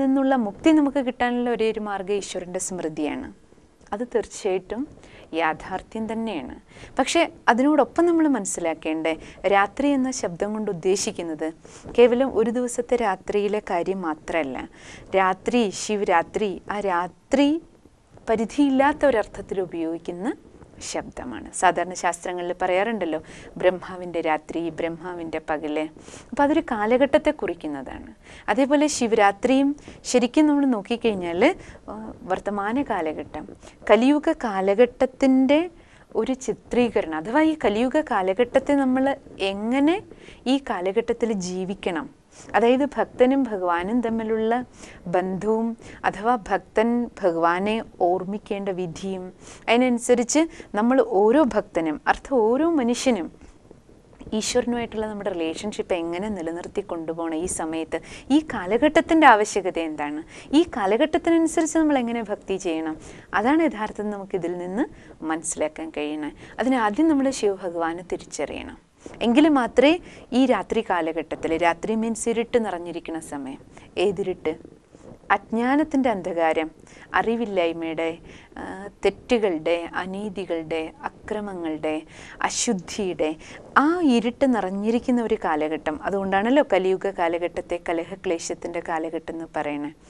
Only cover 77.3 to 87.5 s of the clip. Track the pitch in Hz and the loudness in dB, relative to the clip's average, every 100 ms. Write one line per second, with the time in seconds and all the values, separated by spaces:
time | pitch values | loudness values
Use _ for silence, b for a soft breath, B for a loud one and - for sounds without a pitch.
77.3 | 233 220 190 170 165 165 160 165 165 B | -2 -2 0 0 -2 -6 -4 -4 -6 B
78.3 | B B - 185 185 202 - 196 196 - | B B -14 -14 -12 -16 -2 -2 -2 0
79.3 | 240 208 156 160 170 165 175 185 196 208 | 2 2 0 0 -2 -2 -6 -6 -6 -8
80.3 | 190 175 165 160 165 160 - - - - | -8 -6 -6 -4 -6 -6 -8 -10 -10 -8
81.3 | 214 208 180 165 156 156 156 - B B | -8 -6 -8 -6 -4 -4 -4 -8 B B
82.3 | B 185 - - 196 - - 190 160 156 | B -4 -2 -2 -2 -4 -6 -4 -2 -2
83.3 | 160 B B - - 294 349 311 233 226 | -4 B B -2 2 2 4 4 4 2
84.3 | 233 277 233 185 196 214 233 247 240 220 | 0 2 2 -2 -2 0 0 2 0 2
85.3 | 220 185 156 151 156 156 151 - 196 190 | 0 0 0 -2 -4 -4 -6 -4 -2 0
86.3 | 196 220 285 277 190 190 185 196 190 170 | 0 4 2 4 2 2 0 -2 -2 -2
87.3 | 170 170 | 0 -4